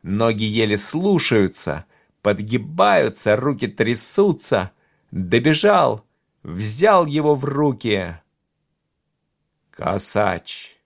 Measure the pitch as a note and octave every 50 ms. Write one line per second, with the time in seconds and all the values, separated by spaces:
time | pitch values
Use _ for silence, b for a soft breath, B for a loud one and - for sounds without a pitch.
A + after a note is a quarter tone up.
0 | - D#2+ G2 G#2+ A2+ A#2 A2 G#2 A2 G#2+ G#2 A2+ A2+ G#2+ G#2 G2+ - - - D#3+
1 | F#3 G3+ G3 D#3+ - - B2+ A2 G2 F2+ - - - D#2+ C#2+ D2+ - _ _ _
2 | _ _ _ _ - G#2 G#2 G2+ G#2+ G#2+ A#2 B2+ A2 - D#3+ F3 G3 G#3 G3 E3+
3 | C3+ A2+ - - - A2 G#2 A2+ B2+ D3 C3+ - C3 G#2 - - - A2+ A#2+ A2+
4 | - - - - G3+ G3+ D3+ - - - C3+ G2+ F#2 F#2+ _ _ _ _ _ _
5 | _ _ - F#2 F#2+ F2 G#2 A#2+ A#2+ D#3 D#3 D#3 - G#3 G#3 F#3 D3+ B2 A2 G#2+
6 | _ _ _ _ _ _ _ _ _ - E2 F#2 A2 G#2+ G#2+ C3 F#3 A3 G3+ F3+
7 | E3+ D3+ C#3+ D3+ D3+ D3+ D3 C3+ C#3 C#3 C#3 C#3+ D3+ C#3+ B2+ - - A#2 G#2 F#2+
8 | F#2 E2+ E2 E2 _ _ _ _ _ _ _ _ _ _ _ _ _ _ _ _
9 | _ _ _ _ _ _ _ _ _ _ _ _ _ _ _ - - - F#2+ G2+
10 | - - - G2+ G#2+ G2 F2+ E2 _ - - - - - _ _ _